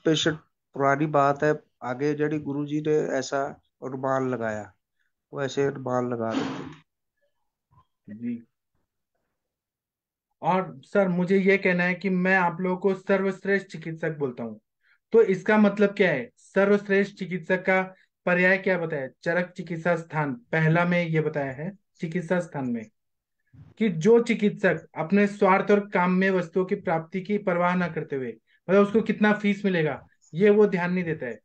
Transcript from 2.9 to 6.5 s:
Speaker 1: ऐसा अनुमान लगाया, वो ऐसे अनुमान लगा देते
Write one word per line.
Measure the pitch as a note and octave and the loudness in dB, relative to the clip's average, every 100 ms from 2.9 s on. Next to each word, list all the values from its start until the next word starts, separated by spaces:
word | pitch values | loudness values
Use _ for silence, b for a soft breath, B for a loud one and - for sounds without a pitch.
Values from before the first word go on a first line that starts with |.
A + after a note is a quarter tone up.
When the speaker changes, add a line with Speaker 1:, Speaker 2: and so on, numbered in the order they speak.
Speaker 1:
ऐसा | D3+ - C3+ C3 C#3 C#3 - _ _ | 0 0 -4 -4 -4 -6 -8 _ _
अनुमान | C3 C3 C3+ C3+ C3 | -12 -6 -2 -2 -2
लगाया, | B2 A2+ G#2+ G2+ _ _ _ _ _ _ | -4 -4 -6 -10 _ _ _ _ _ _
वो | C#3+ | -8
ऐसे | C3+ C#3+ | -4 -2
अनुमान | C#3 C#3 B2+ B2+ B2 | -2 -2 -4 -2 -2
लगा | A#2+ A2+ | -2 -2
देते | A2+ - | -2 -4